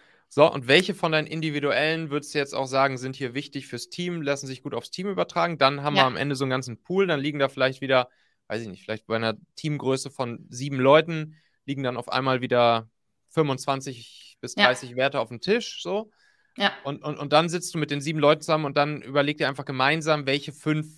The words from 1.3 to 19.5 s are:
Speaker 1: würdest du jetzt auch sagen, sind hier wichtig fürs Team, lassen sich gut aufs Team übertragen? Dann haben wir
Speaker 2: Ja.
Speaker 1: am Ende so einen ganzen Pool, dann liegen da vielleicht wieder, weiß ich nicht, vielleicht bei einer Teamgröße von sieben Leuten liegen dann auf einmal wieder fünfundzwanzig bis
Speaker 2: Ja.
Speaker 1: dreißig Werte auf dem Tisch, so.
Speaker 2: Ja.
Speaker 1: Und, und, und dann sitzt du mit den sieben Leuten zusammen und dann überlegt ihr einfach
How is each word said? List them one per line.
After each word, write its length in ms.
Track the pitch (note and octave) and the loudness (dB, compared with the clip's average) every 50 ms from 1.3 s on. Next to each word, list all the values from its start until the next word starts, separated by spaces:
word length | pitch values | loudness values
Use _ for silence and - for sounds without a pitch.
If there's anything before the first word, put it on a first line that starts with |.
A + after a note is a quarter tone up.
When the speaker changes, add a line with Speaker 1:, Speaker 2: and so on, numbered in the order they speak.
| D3+ E3 D#3 D#3 D3 D3 C#3 C#3+ G#2 B2 D3 D#3 D#3+ E3 E3 D3 | -6 -6 -4 -4 -4 -2 0 0 0 2 2 0 0 -2 -4 -4
Speaker 1:
würdest 240 | C#3+ D3 D3 - - | -6 -6 -6 -4 -4
du 40 | D3+ | -4
jetzt 160 | C#3 C#3 - | -4 -2 -4
auch 120 | - C3+ | -6 -4
sagen, 320 | B2+ C3 C3+ C3+ C#3 C3+ A#2+ | 0 2 2 2 2 0 -4
sind 180 | B2+ C3 C3 | -6 -8 -8
hier 180 | C3 C#3 A#2+ A#2 | -6 -8 -6 -6
wichtig 320 | C3+ D3 - - C#3+ C3 | -8 -10 -8 -12 -12 -10
fürs 220 | - - A#2+ - - | -10 -10 -12 -10 -10
Team, 340 | - - F3 F3 F3 E3+ | -8 -8 -6 -6 -6 -4
lassen 240 | D3 C#3 C#3+ C#3 - | -2 -4 -4 -4 -4
sich 160 | C3 C3 - | -10 -12 -10
gut 120 | _ D3 - | _ -8 -8
aufs 180 | A#2 - - | -8 -8 -8
Team 160 | - - F#3 G3+ | -10 -8 -6 -6
übertragen? 500 | F#3+ F3+ E3+ E3+ - F3 E3+ F3 E3+ D3+ | -2 -2 -4 -2 0 0 0 0 2 4
Dann 240 | C#3 C3+ C#3+ C#3 | 4 4 4 2
haben 120 | C#3 D3 C#3+ | -2 0 4
wir 80 | - | 4
Speaker 2:
Ja. 40 | C3+ | 4
Speaker 1:
am 100 | B2+ A#2+ | 4 2
Ende 200 | D#2+ C3 C#3+ C#3 | -2 -2 -2 -2
so 80 | B2+ C#3 | -2 -2
einen 60 | C3 | -2
ganzen 300 | C3 C3 A#2+ A#2+ A2+ - | -2 -4 -4 -8 -12 -14
Pool, 280 | _ - F3+ F#3+ G3 F3+ | _ -4 0 0 0 0
dann 100 | D#3+ C#3 | 0 -2
liegen 220 | C3+ D3+ D3 D3 | -2 -4 0 0
da 80 | C#3 C3 | -2 -2
vielleicht 320 | - C3+ C3 C3+ C3 - | 2 0 0 0 0 -4
wieder, 280 | C#3 C3 C3+ B2+ B2 - _ _ _ _ _ _ _ | 0 2 4 4 4 2 _ _ _ _ _ _ _
weiß 160 | _ G#2+ A2+ | _ -6 -6
ich 60 | A#2 G#2+ | -6 -8
nicht, 160 | F2+ - - | -12 -12 -8
vielleicht 220 | - A2 G#2+ - - | -8 -8 -8 -4 -4
bei 80 | A2 | -2
einer 180 | A2+ A2+ A2+ G#2+ - - _ _ | 0 0 0 -2 -4 -10 _ _
Teamgröße 520 | - - D#3 D3+ C3+ - C3 C3 C3+ - C3+ | -8 -6 -4 -4 -2 0 0 -2 -2 -2 -10
von 360 | - - C3 A#2+ A#2 - - - | -8 -6 -6 -6 -6 -12 -14 -16
sieben 300 | - B2 C3+ C#3+ C#3 C3 | -12 -10 -8 -6 -2 4
Leuten 560 | B2+ C3+ C#3+ D#3+ D#3+ E3+ E3 D#3 D#3 D#3 D#3 _ _ _ _ _ _ | 6 8 8 8 6 4 -4 -4 -6 -8 -12 _ _ _ _ _ _
liegen 180 | - C#3 C3+ | -8 -6 -4
dann 140 | C3+ B2 B2 | -4 -4 -4
auf 160 | A#2 - - | -4 -8 -2
einmal 300 | G#2+ B2+ C3 C3+ C3 B2 | -2 0 2 2 0 0
wieder 460 | B2 A#2 B2 A#2+ A#2+ A#2 A#2 A2+ A2+ - _ _ _ _ _ _ _ _ | 0 2 4 4 6 6 4 2 0 -6 _ _ _ _ _ _ _ _
fünfundzwanzig 1080 | - E3 D#3 C#3+ C3 B2+ - - C3+ C3+ C3+ C#3+ B2+ A#2 A2+ - - - - - - _ | -2 0 0 0 0 -2 -2 -4 -4 -4 -4 -10 -12 -14 -18 -20 -20 -20 -20 -20 -18 _
bis 140 | - B2 - | -12 -10 2
Speaker 2:
Ja. 100 | F#3+ G3+ | 4 4
Speaker 1:
dreißig 280 | E3+ B2+ - - B2 A#2+ | 4 4 2 -4 -8 -2
Werte 240 | B2+ C3 C#3 C#3+ C3+ | 0 0 0 0 -2
auf 120 | A#2 - | -4 -4
dem 100 | A#2+ A2+ | -8 -8
Tisch, 420 | - F3+ G#3 A#3+ - - - - | -2 -2 -2 0 -2 -6 -12 -10
so. 280 | - F3 F#3 G#3 A3+ G#3+ _ _ _ _ _ _ _ _ _ | -8 -6 -4 -4 -6 -8 _ _ _ _ _ _ _ _ _
Speaker 2:
Ja. 160 | - G3+ G3 - - - | -2 -2 -2 -2 -2 -8
Speaker 1:
Und, 180 | C#3 D3 - | -8 -8 -6
und, 160 | - D3 D3 - | -8 -8 -6 -6
und 140 | D3 C#3 | -2 4
dann 160 | D3 D#3 E3 F3 | 4 4 4 4
sitzt 260 | E3 F3+ E3+ - - | -2 -4 -6 -4 -4
du 40 | E3+ | -4
mit 120 | D3+ C#3+ | -4 -2
den 100 | C#3+ C#3+ | -4 -4
sieben 200 | C3+ D#3 D#3+ D#3 | -4 -4 -2 4
Leuten 200 | C#3+ D3 D#3 D3+ | 4 4 4 4
zusammen 260 | D3+ - D#3+ D#3 D#3 | 2 0 0 0 0
und 100 | C#3 C#3 | 0 0
dann 260 | D3 C#3+ D3 D3+ C#3 | 0 0 0 -2 -6
überlegt 380 | D#2 A#2+ C3+ D3 C#3 C#3+ D3+ - | -8 -2 0 2 2 2 0 0
ihr 80 | D#3 | -2
einfach 160 | C3 | -2